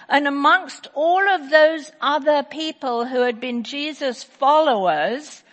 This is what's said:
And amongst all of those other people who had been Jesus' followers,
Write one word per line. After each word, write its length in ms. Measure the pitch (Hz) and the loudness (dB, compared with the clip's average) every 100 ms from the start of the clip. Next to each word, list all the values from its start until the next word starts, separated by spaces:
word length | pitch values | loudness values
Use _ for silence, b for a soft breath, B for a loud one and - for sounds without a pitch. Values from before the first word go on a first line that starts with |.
| - | -2
And 200 | 277 285 | 0 0
amongst 600 | 285 285 370 294 - - | 0 2 2 0 -16 -12
all 340 | 277 330 370 392 | -2 0 2 2
of 220 | 359 277 | 0 2
those 420 | 311 311 320 269 - | 4 4 2 -10 -6
other 440 | 254 302 294 294 | -2 0 0 0
people 600 | 285 294 320 311 269 233 247 | -2 -8 -10 -8 -6 -4 -2
who 160 | 247 | -2
had 180 | 247 226 | -2 -2
been 240 | 254 240 | -6 -8
Jesus' 600 | 220 285 294 277 277 226 | -8 -8 -8 -6 -8 -8
followers, 1160 | - _ 277 302 311 220 180 151 170 262 302 - b | -14 _ 2 4 4 2 0 0 -2 -4 -10 -20 b